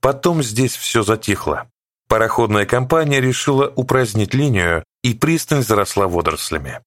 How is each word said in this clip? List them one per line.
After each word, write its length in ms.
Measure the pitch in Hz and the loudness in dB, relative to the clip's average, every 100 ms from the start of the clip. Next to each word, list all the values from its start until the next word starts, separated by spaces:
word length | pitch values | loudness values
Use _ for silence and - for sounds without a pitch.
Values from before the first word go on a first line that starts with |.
Потом 420 | 131 135 180 165 | 0 0 0 0
здесь 340 | 127 107 131 - | -2 0 -2 -2
все 260 | - 117 | -2 -2
затихло. 680 | 101 110 - 98 - 76 - _ _ _ _ | 0 0 0 -2 -2 -6 -8 _ _ _ _
Пароходная 580 | 113 113 - 113 104 101 | 0 2 2 2 2 2
компания 540 | 120 127 160 151 139 | 0 2 0 2 2
решила 520 | 127 127 - 135 139 | 0 0 0 2 0
упразднить 600 | - 131 131 120 104 101 | -2 0 2 2 0 0
линию, 500 | 127 147 104 85 82 - _ | 0 2 2 2 0 -4 _
и 120 | 123 | -4
пристань 480 | 117 151 165 - 147 | 0 0 0 0 -2
заросла 440 | 110 107 98 - 95 | 2 0 2 0 0
водорослями. 760 | 87 85 78 - 80 67 - | 0 0 -2 -4 -6 -8 -14